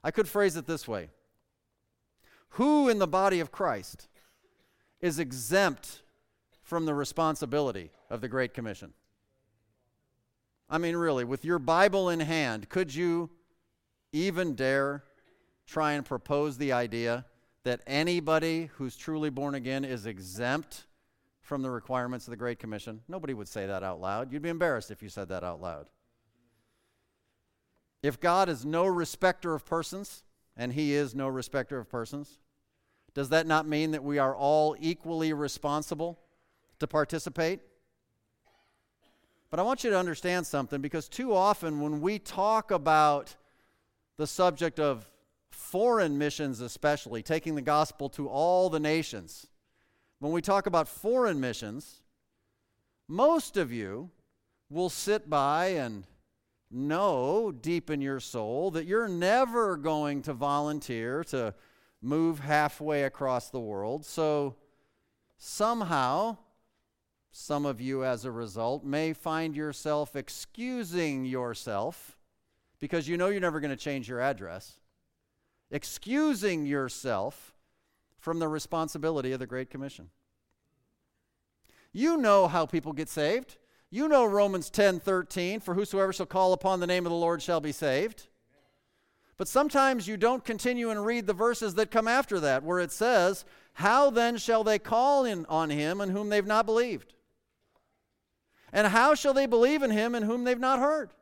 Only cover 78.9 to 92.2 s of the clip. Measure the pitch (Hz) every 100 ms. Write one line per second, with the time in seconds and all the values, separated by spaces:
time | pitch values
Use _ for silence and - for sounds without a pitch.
78.9 | 160 160 156 131 131 127 127 127 135 139
79.9 | - 90 _ _ _ _ _ _ _ _
80.9 | _ _ _ _ _ _ _ _ _ _
81.9 | 185 294 330 226 202 180 170 156 165 151
82.9 | 147 156 - 147 226 262 - _ _ _
83.9 | 202 311 285 226 202 202 190 156 - 202
84.9 | 180 - 190 175 190 180 214 190 180 202
85.9 | 196 196 185 175 185 185 185 190 185 175
86.9 | 180 175 170 170 170 - 170 151 139 151
87.9 | 131 214 - - _ _ _ _ _ _
88.9 | _ _ _ _ _ 196 262 294 277 269
89.9 | 254 180 214 226 254 247 220 247 247 233
90.9 | 214 208 240 196 185 233 233 220 175 220
91.9 | 226 220 247